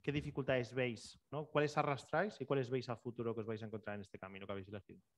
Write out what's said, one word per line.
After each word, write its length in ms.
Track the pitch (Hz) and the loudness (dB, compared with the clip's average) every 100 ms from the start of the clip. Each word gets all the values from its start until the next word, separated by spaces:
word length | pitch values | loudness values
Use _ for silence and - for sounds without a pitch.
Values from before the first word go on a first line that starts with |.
¿qué 120 | - | -2
dificultades 600 | 143 147 143 131 131 117 | 0 -2 -2 2 2 2
veis, 460 | 123 123 107 - - _ | 0 0 0 -8 -18 _
¿no? 180 | 143 151 | -6 0
¿Cuáles 300 | 151 147 151 | 4 4 4
arrastráis 640 | 147 135 - 156 202 - | 2 0 0 0 0 -2
y 60 | 127 | 2
cuáles 240 | 139 120 | 2 4
veis 180 | 127 120 | 0 0
a 80 | 113 | -4
futuro 400 | 123 117 117 113 | -4 -2 0 0
que 60 | |
os 60 | 107 | 0
vais 140 | 110 | -2
a 40 | 110 | -2
encontrar 300 | 107 - 104 | -6 -4 -6
en 60 | |
este 160 | 95 104 | -6 -8
camino 280 | 95 98 98 | -8 -8 -4
que 80 | |
habéis 160 | 98 95 | -4 -4
elegido? 320 | 101 - 95 _ | -8 -10 -18 _